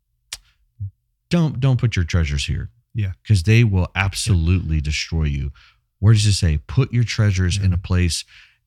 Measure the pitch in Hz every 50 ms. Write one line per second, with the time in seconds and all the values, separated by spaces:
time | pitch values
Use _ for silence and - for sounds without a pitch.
0 | _ _ _ _ _ - - - _ _ _ _ _ _ _ - 101 98 - _
1 | _ _ _ _ _ - 175 175 160 139 - 123 135 135 127 120 123 113 - 92
2 | 85 - - 87 80 71 73 69 - - 67 - - - _ _ _ _ - 110
3 | 101 92 - _ - - 104 92 80 110 110 117 123 104 95 92 87 - - 95
4 | 98 98 - - - 113 92 85 82 85 92 87 - 78 80 76 69 76 73 -
5 | - - 82 82 78 73 69 69 69 71 - - _ _ _ _ _ _ _ -
6 | 98 110 113 104 107 107 98 - 92 80 73 71 - - - 131 131 - 113 120
7 | 117 - - - 107 104 90 92 92 87 80 98 98 92 87 92 - - 92 90
8 | 90 85 - - - _ - - - _ _ _ _